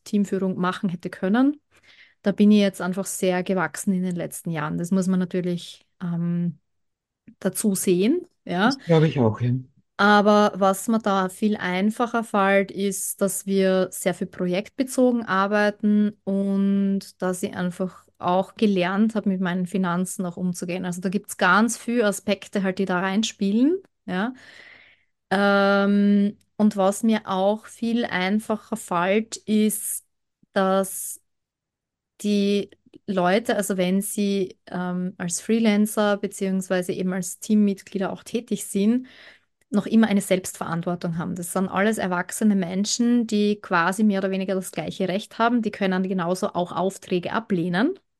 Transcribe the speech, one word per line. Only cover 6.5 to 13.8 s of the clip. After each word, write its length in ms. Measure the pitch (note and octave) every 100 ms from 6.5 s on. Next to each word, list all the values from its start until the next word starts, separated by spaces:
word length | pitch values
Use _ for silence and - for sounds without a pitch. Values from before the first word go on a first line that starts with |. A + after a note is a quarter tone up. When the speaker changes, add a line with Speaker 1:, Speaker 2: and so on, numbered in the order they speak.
| E3+ _ _ _ _ _ _ - -
Speaker 1:
dazu 360 | F#3+ F3+ G#3+ F#3+
sehen, 500 | - F3 G#3 F4 - _ -
ja. 180 | F3
Speaker 2:
Das 200 | A3 C4+
glaube 240 | - E3 D#3
ich 120 | C#3
auch, 200 | A2+ G#2+
ja. 100 | A#2+ B2+ B2+ _ _ -
Speaker 1:
Aber 560 | G3+ G#3 G3+ G#3 G#3 F#3
was 320 | G3 G3 -
mir 120 | A3+
da 300 | G#3+ G3 F#3
viel 260 | - G#3+ G#3
einfacher 680 | F3+ F3+ G#3 A3 A#3 A#3
fällt, 480 | A3 G#3 F#3+ G3 G3
ist, 500 | F3+ G3 F#3+ - -
dass 240 | G3 - G3
wir 440 | G3 F#3+ F#3+